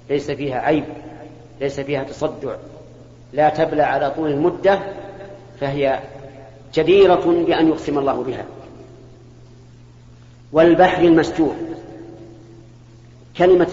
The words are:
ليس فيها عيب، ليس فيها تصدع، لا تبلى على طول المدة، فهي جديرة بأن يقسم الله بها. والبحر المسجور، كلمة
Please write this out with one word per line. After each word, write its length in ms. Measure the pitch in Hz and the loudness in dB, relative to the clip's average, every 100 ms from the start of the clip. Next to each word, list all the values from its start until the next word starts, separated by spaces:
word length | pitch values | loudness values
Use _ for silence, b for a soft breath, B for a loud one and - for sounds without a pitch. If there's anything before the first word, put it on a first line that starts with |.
| - | -6
ليس 200 | 143 151 | -6 -4
فيها 260 | 139 143 123 | -8 -6 -4
عيب، 260 | 123 156 - - - - - - - - | -2 -2 -2 -12 -18 -20 -20 -20 -20 -8
ليس 200 | 139 139 | -8 -6
فيها 240 | 139 139 | -6 -6
تصدع، 500 | - - 151 - 135 101 - - - - - - - | -8 -8 -8 -8 -10 -12 -14 -20 -20 -20 -20 -20 -8
لا 160 | 135 151 | 0 2
تبلى 340 | 151 156 151 | 2 0 0
على 280 | 135 139 143 | 0 0 -2
طول 200 | 147 156 | -2 -4
المدة، 500 | 139 175 - 190 202 - - - - - - - - | 0 -2 0 0 0 -2 -14 -16 -18 -20 -20 -20 -8
فهي 400 | 143 143 135 - - - - - - - - | -6 -2 -2 -2 -8 -18 -20 -20 -20 -20 -6
جديرة 680 | 156 151 196 190 180 165 170 165 | -2 4 6 6 4 2 0 0
بأن 220 | 156 160 | 2 2
يقسم 300 | 151 - 143 | 0 -4 -4
الله 240 | 139 123 | -2 -4
بها. 220 | 127 - - - - - - - - - - - - - - - - - - - - - - | -6 -10 -12 -18 -20 -20 -20 -20 -20 -20 -20 -20 -20 -20 -20 -20 -20 -20 -20 -20 -20 -20 -2
والبحر 500 | 151 170 165 180 - | 2 4 6 4 4
المسجور، 520 | 170 160 147 - 147 - - - - - - - - - - - - - - - - - - - | 4 4 2 -2 -2 -4 -10 -12 -16 -20 -20 -20 -20 -20 -20 -20 -20 -20 -20 -20 -20 -20 -12 0
كلمة 320 | 180 175 160 | 4 4 4